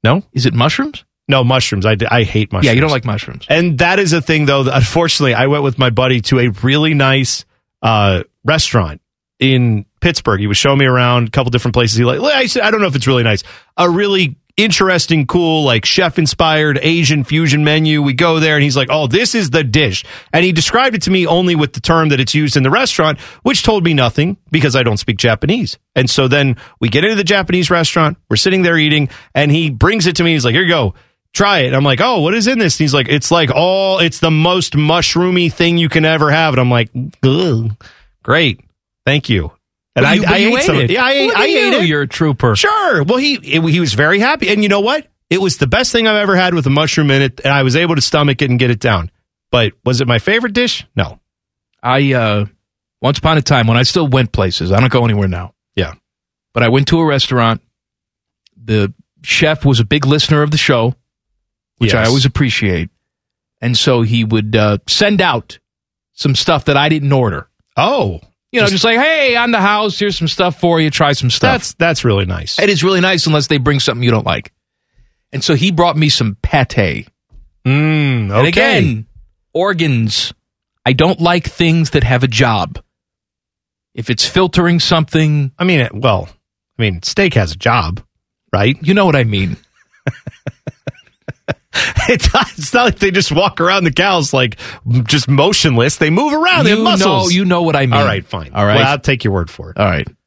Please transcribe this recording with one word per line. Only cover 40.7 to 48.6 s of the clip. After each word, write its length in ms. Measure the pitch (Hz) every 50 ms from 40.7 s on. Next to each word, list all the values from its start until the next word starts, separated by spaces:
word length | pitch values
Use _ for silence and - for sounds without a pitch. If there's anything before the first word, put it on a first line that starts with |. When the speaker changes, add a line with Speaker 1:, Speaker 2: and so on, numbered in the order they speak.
| 151
Speaker 2:
it. 140 | - 123 113
Speaker 1:
Yeah, 120 | 185 247 247
I 80 | 262
ate, 160 | 269 277 269
Speaker 2:
Look 100 | 453 453
Speaker 1:
I 60 | 403 403
Speaker 2:
at 60 | 415
Speaker 1:
ate 40 | 339 277 - 247 233
Speaker 2:
you. 40 | 247
Speaker 1:
it. 60 | 185
Speaker 2:
You're 140 | 165 151 147 139
a 40 |
trooper. 480 | 131 - - 165 151 135 - - 123 104
Speaker 1:
Sure. 480 | 98 - 415 427 440 403 330 240 165 139
Well, 140 | 160 247
he, 160 | 254 277 294 277
it, 260 | 208 151 139 143 165 165 165
he 100 | 147 180
was 120 | 175 131 101
very 260 | 110 147 156 190 202
happy. 280 | 220 262 302 285 226 185
And 140 | 214 208 208
you 60 | 202
know 100 | 196 202
what? 260 | 202 233 285 302 294 _ _ _ _ _
It 120 | 165 190
was 160 | 190 185 -
the 100 | - -
best 240 | 127 120 226 254 -
thing 160 | - 233 226
I've 80 | 220 214
ever 200 | 208 208 196 196
had 160 | 180 185 180 175
with 120 | 165 131
a 40 | 135
mushroom 420 | 139 143 160 147 - - 151 143
in 100 | 139 135
it, 200 | 139 135 - - -
and 80 | 135 139
I 100 | 139 135
was 120 | 131 120
able 200 | 156 175 170 170
to 60 | 147
stomach 400 | - - - 151 147 143 135 -
it 80 | 147 127
and 80 | 123
get 100 | 120